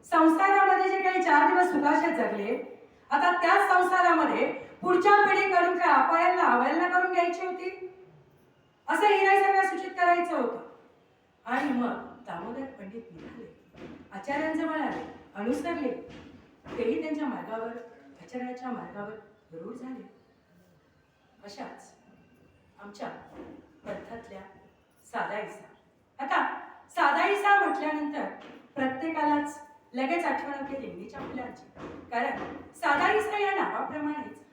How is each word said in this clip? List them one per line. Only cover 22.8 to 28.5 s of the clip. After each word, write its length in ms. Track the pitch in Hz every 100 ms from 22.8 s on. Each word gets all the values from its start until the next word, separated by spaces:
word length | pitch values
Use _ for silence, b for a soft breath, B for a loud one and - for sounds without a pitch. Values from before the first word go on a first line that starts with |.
| 202 - - - - - - - _ _ 208
पंथातल्या 560 | 196 - 233 226 196 185 - - _ _ _ _
साधाईसा. 600 | 226 - 208 180 - - _ _ _ _ -
आता 360 | 277 349 - - - - _
साधाईसा 760 | 349 285 339 392 403 403 403 311
म्हटल्यानंतर 600 | - 302 302 294 285 - - -